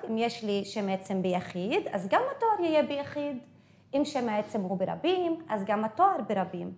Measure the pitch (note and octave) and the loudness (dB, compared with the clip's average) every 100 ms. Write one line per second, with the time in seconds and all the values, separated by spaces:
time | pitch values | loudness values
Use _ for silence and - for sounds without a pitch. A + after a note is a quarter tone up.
0 | - A3+ A#3 A#3 G#3+ G3+ G3 A3 G3 F#3+ | -2 0 0 -2 -2 -2 -2 -4 -2 -2
1 | F#3+ F#3+ F3+ F3+ - F3+ G3 F4+ - G3+ | -2 0 0 0 -2 -4 0 0 0 -2
2 | F#3 F#4 C5 C5+ A4+ G#4 E4+ D4+ D4 C#4+ | 2 2 2 0 2 2 4 4 2 -2
3 | C#4+ D4 C#4+ B3 - - - - _ C#4 | -4 -4 -4 -6 -12 -20 -20 -20 _ -2
4 | D4 C4+ A#3+ G#3 G#3+ G#3+ F#3 F#3 F#3 E3 | 0 0 0 0 0 -2 -2 -2 -2 0
5 | E4 F#4 E4+ E4 - G#3+ G3 G#3 A3 C4+ | 2 2 2 -2 -2 -2 0 0 0 4
6 | F#4+ E4 G#3+ G3 F3+ F3 F3+ | 4 4 0 0 -2 -4 -8